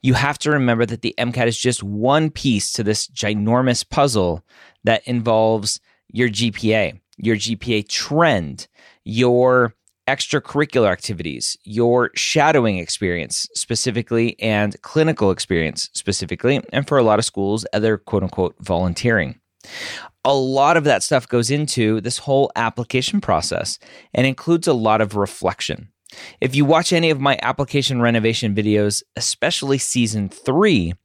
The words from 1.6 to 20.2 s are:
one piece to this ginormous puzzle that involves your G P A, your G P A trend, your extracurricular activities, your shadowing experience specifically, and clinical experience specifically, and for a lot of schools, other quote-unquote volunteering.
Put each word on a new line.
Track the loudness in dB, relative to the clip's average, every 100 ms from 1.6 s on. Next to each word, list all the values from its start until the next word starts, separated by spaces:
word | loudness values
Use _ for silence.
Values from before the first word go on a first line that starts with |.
| -2 -2
one | -6 -2 2 2 0
piece | -2 0 0 -2
to | -4
this | -2 -2 -6
ginormous | -6 -4 -2 2 2 2 -2 -2
puzzle | 0 2 2 0 -2 _ _ -20 _
that | 0 0 0
involves | -2 2 2 2 0 -2 -8 _ _ _
your | -2 -2
G | 0 -2
P | 0 0 2
A, | 0 -6 _ -6
your | -2 -2
G | -2 -6
P | -2
A | -4
trend, | -2 -8 -2 2 4 2 -2 -12 -18 _ -20 _
your | -6 0 2 4 4 4 2 _ _ _ -4
extracurricular | -4 -2 -4 -4 -2 0 2 2
activities, | 0 -6 -8 -8 -6 -8 -8
your | -8 0 2 2 0
shadowing | -2 -2 2 4 4 2 -2
experience | -6 -4 -2 -4 -6 -8 -8
specifically, | -8 -6 -4 -2 -4 -2 0 0 -2
and | -2 0 0 -4
clinical | -4 0 0 2 0
experience | 0 -2 0 0 -4 -10
specifically, | -6 -6 -6 -6 -2 0 -2 -2
and | -6 0
for | 2
a |
lot | 4 2
of |
schools, | 0 -4 -2 -4 -4
other | -2 0 -2
quote-unquote | -2 -2 -2 -2 -4 -4
volunteering. | -4 -2 0 -2 0 0 0 -8 _ _ -20 -14 -12 -14 -16 _